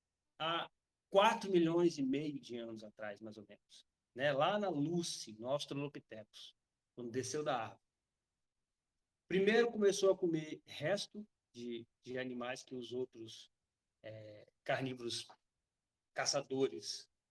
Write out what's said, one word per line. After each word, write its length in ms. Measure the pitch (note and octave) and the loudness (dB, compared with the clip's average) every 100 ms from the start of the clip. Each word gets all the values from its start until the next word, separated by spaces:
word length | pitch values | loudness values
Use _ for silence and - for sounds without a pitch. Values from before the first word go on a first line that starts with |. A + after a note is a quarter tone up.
| _ _ _ - | _ _ _ -6
há 300 | D#3+ E3+ D3+ _ _ _ _ | -2 -2 -4 _ _ _ _
quatro 400 | F#3+ G#3+ G#3+ G3 | 6 8 4 4
milhões 480 | F3+ E3 E3+ F3 D3 | 6 6 6 4 4
e 40 | |
meio 380 | C3 C#3 D#3 C#3 | 0 0 -2 -6
de 160 | A#2+ A#2+ | -8 -8
anos 260 | A#2 A2 | -8 -10
atrás, 380 | A2 - G#2+ G2+ | -12 -10 -10 -8
mais 160 | A2 G#2+ | -12 -14
ou 80 | G2 | -16
menos, 380 | G#2 _ - _ _ _ | -20 _ -20 _ _ _
né? 180 | A#2+ C#3+ | -2 0
Lá 260 | C3+ E3 G#3 | 2 2 2
na 100 | G3 | 0
Lucy, 640 | D3+ D3 F3 E3+ - - A2 | 0 0 0 -2 -6 -10 -10
no 100 | A#2+ | -4
Australopithecus, 1080 | C#3+ - C#3+ C#3+ C#3+ - A2 G#2+ - - _ _ _ _ | -4 -2 -6 -6 -8 -12 -14 -14 -18 -20 _ _ _ _
quando 160 | - A#2+ | -10 -6
desceu 320 | B2 A#2+ D3+ | -4 -4 -4
da 140 | D3+ B2 | -2 -2
árvore. 260 | A2 - _ _ _ _ _ _ _ _ _ _ _ _ _ _ - | -4 -10 _ _ _ _ _ _ _ _ _ _ _ _ _ _ 0
Primeiro 440 | F#3 G3 A3+ A#3 | 4 6 6 4
começou 400 | G#3+ G3+ F#3+ F#3+ | 4 4 6 4
a 60 | F#3 | 4
comer 460 | F3+ D#3+ D#3 - - | 4 0 -2 -10 -12
resto 600 | - D3 G3+ - G#3 G#3 _ _ | -6 -2 -2 -4 -12 -16 _ _
de, 320 | A#2+ A#2+ A#2 A#2 _ | -10 -8 -8 -10 _
de 140 | B2+ B2+ | -10 -6
animais 440 | B2+ B2 B2 C3 | -6 -6 -6 -6
que 120 | - | -8
os 180 | B2+ A#2 | -10 -6
outros, 580 | B2 B2+ A2+ A2+ - - _ _ _ _ _ | -6 -6 -8 -14 -16 -20 _ _ _ _ _
é, 460 | A2 A2 G#2+ G#2 - _ | -16 -14 -16 -18 -20 _
carnívoros 640 | - C3 C3 B2 A#2 - - - _ _ _ _ _ _ _ | -2 -2 -2 -6 -6 -8 -10 -18 _ _ _ _ _ _ _
caçadores, 920 | - B2+ C#3 C#3 C3+ C3 - - - - _ _ | -4 0 0 -2 2 2 0 -8 -10 -12 _ _